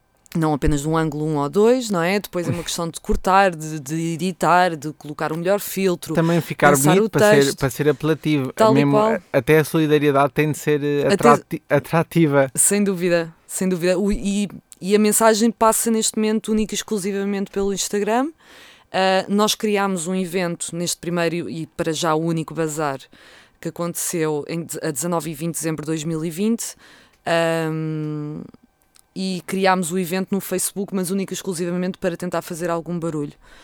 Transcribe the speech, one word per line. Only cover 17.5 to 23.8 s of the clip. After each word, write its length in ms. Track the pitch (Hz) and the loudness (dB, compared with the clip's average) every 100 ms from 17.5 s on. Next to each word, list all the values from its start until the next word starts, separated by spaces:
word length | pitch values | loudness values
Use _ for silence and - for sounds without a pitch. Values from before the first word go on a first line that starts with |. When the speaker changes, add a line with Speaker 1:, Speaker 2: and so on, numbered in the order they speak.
Speaker 1:
pelo 220 | 196 196 | -4 -2
Instagram. 560 | 190 - 208 202 226 285 - _ - - - _ | -2 -4 -2 0 0 0 -6 _ -20 -20 -20 _
Ah, 320 | 185 190 190 - | -2 2 2 2
nós 280 | 202 208 - | 2 2 0
criámos 520 | 214 202 196 185 160 | 0 0 0 -2 -4
um 80 | 185 | -4
evento 580 | 185 180 175 170 - | -2 -2 -4 -4 -8
neste 220 | 170 175 - | -6 -6 -6
primeiro 520 | 165 175 170 170 120 | -4 -2 -2 -2 -6
e 160 | 151 156 | -8 -10
para 240 | - 160 | -6 -4
já 220 | 156 170 156 | -2 0 0
o 40 | |
único 320 | 165 165 156 | 0 -2 -4
bazar 460 | 151 160 151 151 135 - - - - _ _ | -4 -4 -2 -4 -6 -12 -20 -20 -20 _ _
que 100 | 165 | -12
aconteceu 760 | - | -8